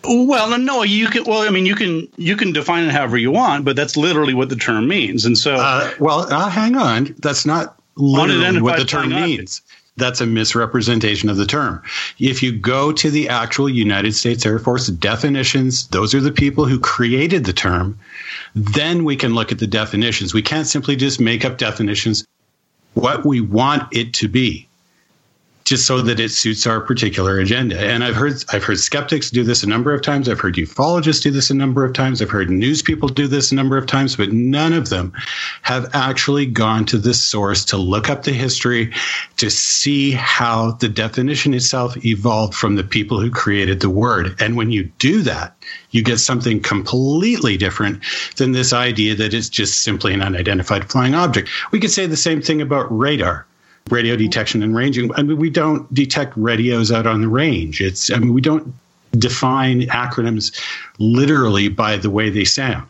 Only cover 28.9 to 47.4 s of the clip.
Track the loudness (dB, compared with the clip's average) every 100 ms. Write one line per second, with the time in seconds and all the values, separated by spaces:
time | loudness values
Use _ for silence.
28.9 | -2 -2 -2 0 0 2 0 0 0 0
29.9 | 0 0 0 0 0 -2 -2 -4 0 2
30.9 | 2 2 2 0 0 0 2 2 2 0
31.9 | 0 0 0 0 0 0 2 2 0 0
32.9 | -2 -2 0 0 0 0 2 2 0 0
33.9 | 0 0 0 0 2 2 2 2 2 0
34.9 | -2 -4 -8 -10 -8 -8 -8 -4 -4 -2
35.9 | -2 -2 0 0 0 0 2 2 2 2
36.9 | 2 2 2 0 0 0 0 0 0 0
37.9 | 0 0 -2 -2 -2 -2 0 0 0 -2
38.9 | -4 -6 -6 -6 -2 0 0 0 0 0
39.9 | 2 0 0 -2 0 0 2 0 -2 -2
40.9 | -2 -4 -2 -2 0 0 0 0 -2 -4
41.9 | -2 -2 0 0 0 0 -2 0 0 0
42.9 | -2 -2 -2 -2 -2 0 0 0 0 0
43.9 | 2 2 0 -2 -2 -2 0 0 -2 -4
44.9 | -2 2 2 0 -2 -8 _ -18 -18 -2
45.9 | 0 2 0 0 0 0 0 0 -2 0
46.9 | 0 2 2 0 2